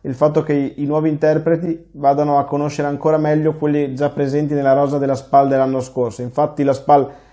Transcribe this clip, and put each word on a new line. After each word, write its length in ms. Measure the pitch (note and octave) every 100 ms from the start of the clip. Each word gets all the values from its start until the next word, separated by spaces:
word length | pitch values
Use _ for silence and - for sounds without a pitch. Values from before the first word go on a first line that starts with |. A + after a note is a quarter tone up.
il 140 | C#3+ C3
fatto 260 | D3+ D3+
che 100 | D3+
i, 280 | D3 C#3 -
i 40 | C#3+
nuovi 240 | D3+ D#3
interpreti 800 | D3+ D#3 D#3 D#3+ E3 F3 E3 -
vadano 480 | C#3+ C#3 C#3+ D3 C#3+
a 60 | C#3+
conoscere 420 | C#3+ D3 D3 C#3+
ancora 300 | C#3+ D#3 D#3
meglio 360 | D3+ D3+ D#3
quelli 400 | D#3 D3+ D3 C#3
già 160 | C3 C#3+
presenti 460 | C#3+ C#3 C#3+ D3+ C#3+
nella 180 | C#3
rosa 240 | C3+ C#3+ C#3+
della 180 | C#3 C3+
spal 320 | - C#3 C#3
dell'anno 320 | C3+ C3 C3
scorso. 420 | B2+ C3 A#2+ -
Infatti 420 | B2 C3+ D3 D3+
la 100 | C#3
spal, 380 | C3 - C#3+ C3+ - -